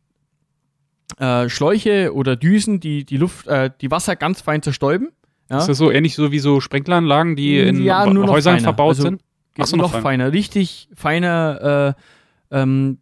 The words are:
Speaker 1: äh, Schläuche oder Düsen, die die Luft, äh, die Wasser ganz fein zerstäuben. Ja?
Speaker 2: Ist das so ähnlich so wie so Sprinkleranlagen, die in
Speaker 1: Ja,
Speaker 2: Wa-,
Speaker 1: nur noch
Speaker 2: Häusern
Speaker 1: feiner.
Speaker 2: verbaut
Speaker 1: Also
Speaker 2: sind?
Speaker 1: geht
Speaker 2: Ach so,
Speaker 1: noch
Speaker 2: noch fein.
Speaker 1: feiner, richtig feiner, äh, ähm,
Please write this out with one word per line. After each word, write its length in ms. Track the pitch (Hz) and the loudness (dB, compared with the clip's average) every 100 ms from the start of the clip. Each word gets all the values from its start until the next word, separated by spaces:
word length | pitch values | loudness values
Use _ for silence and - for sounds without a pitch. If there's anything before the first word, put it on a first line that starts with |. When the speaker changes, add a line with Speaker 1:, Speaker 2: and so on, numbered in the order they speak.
| _ _ _ _ _ _ _ _ _ _ - - | _ _ _ _ _ _ _ _ _ _ -20 -6
Speaker 1:
äh, 300 | 131 123 120 | -2 -2 -2
Schläuche 640 | - 147 208 214 202 175 | -2 0 0 0 0 0
oder 220 | 139 135 120 | -2 -2 0
Düsen, 440 | 160 208 214 196 | 2 2 2 -4
die 240 | 156 147 | -4 -6
die 120 | 135 139 | -4 -2
Luft, 280 | 180 - - | -2 -4 -2
äh, 240 | 139 131 - | 0 0 -4
die 100 | 131 | -4
Wasser 260 | 160 - 170 | -2 -2 -4
ganz 240 | 151 190 | -4 -4
fein 220 | - 151 | -4 -4
zerstäuben. 480 | 147 131 139 185 302 - _ _ _ | -4 -2 0 0 -4 -10 _ _ _
Ja? 80 | 131 | -2
Speaker 2:
Ist 100 | 156 | -2
das 100 | 135 | 2
so 120 | 160 | 2
ähnlich 240 | 135 160 | 2 0
so 180 | - 147 | 0 -2
wie 60 | 147 | 0
so 220 | 143 139 | 2 0
Sprinkleranlagen, 760 | - 139 139 175 160 147 170 143 | 0 -6 -2 0 2 2 2 0
die 220 | 143 143 | 2 2
in 220 | 127 131 | 2 2
Speaker 1:
Ja, 200 | 190 185 202 | 2 2 4
Speaker 2:
Wa-, 60 | |
Speaker 1:
nur 140 | 196 196 | 2 4
noch 60 | |
Speaker 2:
Häusern 220 | 151 165 | 4 4
Speaker 1:
feiner. 100 | 165 | 2
Speaker 2:
verbaut 240 | 117 104 151 | 2 2 2
Speaker 1:
Also 120 | 139 | 2
Speaker 2:
sind? 160 | 143 190 _ _ _ | -2 -4 _ _ _
Speaker 1:
geht 100 | - | -6
Speaker 2:
Ach 20 | 147 | -2
so, 80 | 165 | 0
Speaker 1:
noch 80 | |
Speaker 2:
noch 80 | 175 | 0
fein. 100 | 113 | -2
Speaker 1:
feiner, 300 | 139 127 131 | -2 0 0
richtig 560 | 175 202 202 180 - - | -2 -2 -2 -4 -6 -20
feiner, 1000 | - 147 165 175 165 156 139 143 143 139 135 _ _ _ _ _ | -8 -4 -2 0 0 -2 -2 0 0 0 -4 _ _ _ _ _
äh, 60 | 135 | -2
ähm, 420 | 131 135 135 127 | 0 0 0 -4